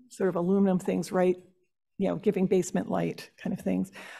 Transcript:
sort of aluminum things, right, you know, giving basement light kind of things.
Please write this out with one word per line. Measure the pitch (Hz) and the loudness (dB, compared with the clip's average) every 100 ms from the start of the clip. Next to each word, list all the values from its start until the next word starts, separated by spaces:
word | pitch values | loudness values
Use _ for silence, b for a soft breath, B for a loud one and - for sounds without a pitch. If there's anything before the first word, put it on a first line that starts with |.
| - | -16
sort | - 190 | -4 -2
of | 180 | 0
aluminum | 175 196 196 180 | 2 4 4 2
things, | 185 185 165 | 0 -2 0
right, | 185 180 180 - _ _ _ _ - | 2 2 0 -6 _ _ _ _ -4
you | 190 | -2
know, | 170 | 0
giving | 214 185 185 | 0 2 2
basement | 190 175 180 - | 2 0 -2 -2
light | 185 170 - - - | -2 -2 -6 -14 -10
kind | - | -8
of | 196 | -6
things. | 190 185 185 B B | -2 -2 -4 B B